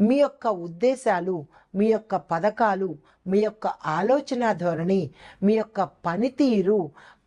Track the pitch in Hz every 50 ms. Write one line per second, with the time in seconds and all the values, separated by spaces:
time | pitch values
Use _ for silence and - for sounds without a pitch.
0 | 202 220 262 285 285 277 - _ - 233 202 175 170 175 165 170 226 254 269 254
1 | - 226 196 175 175 190 185 165 143 - _ - _ _ - 190 208 220 220 208
2 | 220 _ 190 180 - _ 170 170 180 214 202 - 233 214 196 190 190 185 151 -
3 | _ _ _ _ _ 185 185 208 214 214 214 _ - 185 - - - 160 156 160
4 | 190 233 262 294 277 - 269 247 240 220 196 165 175 175 165 156 165 180 190 196
5 | 160 127 - - - - - _ 185 202 220 220 214 220 _ 202 185 - _ _
6 | - 175 170 190 233 269 262 - 285 262 226 202 175 190 220 208 165 143 - -
7 | - - - _ _